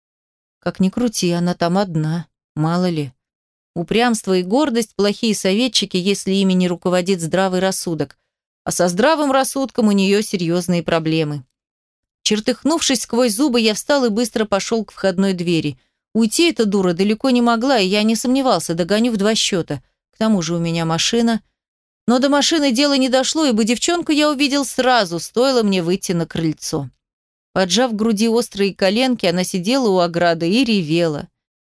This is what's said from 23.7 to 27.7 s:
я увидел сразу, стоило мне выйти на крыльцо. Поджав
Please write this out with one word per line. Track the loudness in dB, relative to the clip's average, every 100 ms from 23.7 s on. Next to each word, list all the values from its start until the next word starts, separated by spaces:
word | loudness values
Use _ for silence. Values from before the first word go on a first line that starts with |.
| -2 -2 -2 0
я | 0 0
увидел | 0 0 -2 -4
сразу, | -2 2 2 0 -4
стоило | -6 0 0 2
мне | 0 0
выйти | 0 -2 -2
на | -4 -4
крыльцо. | -4 -4 -4 -6 -6 -8 _ _ _ _ _ _
Поджав | -4 0